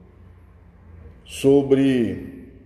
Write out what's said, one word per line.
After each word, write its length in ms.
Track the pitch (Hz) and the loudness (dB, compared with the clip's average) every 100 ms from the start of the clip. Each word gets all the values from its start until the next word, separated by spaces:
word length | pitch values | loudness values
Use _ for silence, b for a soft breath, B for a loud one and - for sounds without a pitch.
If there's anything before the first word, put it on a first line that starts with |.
| - _ - - - _ - _ - - - - | -20 _ -20 -20 -20 _ -20 _ -20 -20 -20 -20
sobre 1160 | - - 135 139 135 135 135 127 104 92 - - - - | -20 -4 2 2 2 2 2 0 -2 -6 -12 -18 -20 -20